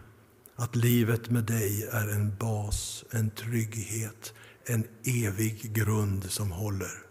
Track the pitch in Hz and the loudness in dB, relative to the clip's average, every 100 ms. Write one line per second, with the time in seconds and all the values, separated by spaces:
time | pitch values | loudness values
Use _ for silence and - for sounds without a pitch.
0 | - - - - - - 120 120 120 120 | -4 -20 -20 -20 -14 -6 -2 2 6 6
1 | 110 110 - 120 107 117 104 104 113 113 | 6 2 2 0 2 2 0 0 -2 -2
2 | 107 104 104 98 113 104 104 - - - | 0 0 0 0 -2 -2 -2 -4 -4 -10
3 | - 117 107 - 113 117 107 110 98 113 | -4 0 0 -2 -2 -2 -2 -4 -4 -4
4 | 110 - - - - - - 113 110 - | -6 -8 -16 -16 -20 -12 -2 0 -2 -4
5 | 131 120 107 95 110 107 110 107 107 107 | 0 2 2 2 0 -2 -2 0 4 4
6 | 101 95 92 - 101 85 107 95 90 - | 2 0 -2 -2 -2 -2 -4 -4 -6 -8
7 | - | -16